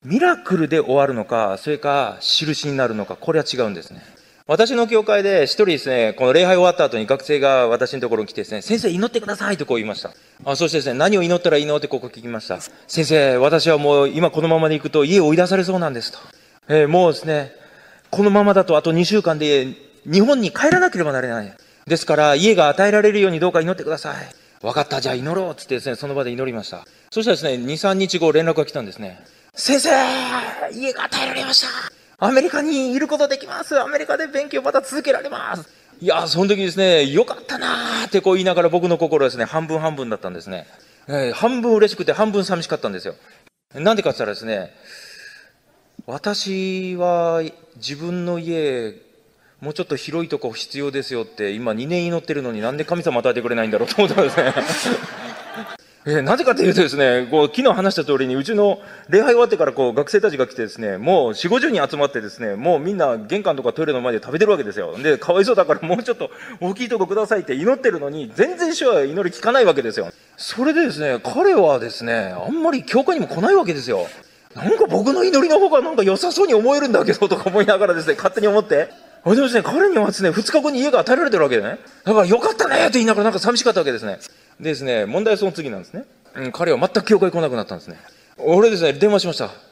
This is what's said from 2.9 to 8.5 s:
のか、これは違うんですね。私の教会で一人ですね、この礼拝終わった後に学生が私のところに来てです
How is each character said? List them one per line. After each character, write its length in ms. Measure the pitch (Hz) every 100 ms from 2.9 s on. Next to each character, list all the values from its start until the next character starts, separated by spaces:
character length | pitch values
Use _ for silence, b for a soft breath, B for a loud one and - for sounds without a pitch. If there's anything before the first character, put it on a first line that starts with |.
| 107
の 100 | 98
か、 80 |
こ 180 | 90 -
れ 60 | 160
は 80 | 143
違 60 | 127
う 120 | 113
ん 40 |
で 60 | 90
す 120 | -
ね。 100 | - - - b b -
私 240 | 165 226
の 160 | 247 233
教 160 | 220
会 180 | 214 208
で 220 | 196 190
一 80 | 135
人 140 | - 202
で 120 | 147
す 100 | 139
ね、 260 | 127 110
こ 120 | - 127
の 60 |
礼 120 | 147
拝 120 | 180 185
終 80 |
わ 80 | 180
っ 40 | 170
た 80 |
後 140 | 147 117
に 80 | 107
学 160 | 135
生 160 | - 147
が 300 | 139 135 120
私 260 | 117 123
の 60 | 135
と 100 | 120
こ 60 | 110
ろ 60 |
に 60 | 104
来 40 |
て 80 | -
で 40 |
す 80 | 98